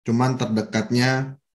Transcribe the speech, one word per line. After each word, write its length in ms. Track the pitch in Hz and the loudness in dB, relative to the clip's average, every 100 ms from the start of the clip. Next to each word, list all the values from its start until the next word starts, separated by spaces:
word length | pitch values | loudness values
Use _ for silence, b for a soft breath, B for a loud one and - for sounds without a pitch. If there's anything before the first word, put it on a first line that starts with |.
Cuman 320 | - 117 131 127 | -2 0 2 0
terdekatnya 1000 | 117 110 107 110 107 120 127 131 139 139 _ | -2 -2 -2 -2 0 2 2 0 -2 -10 _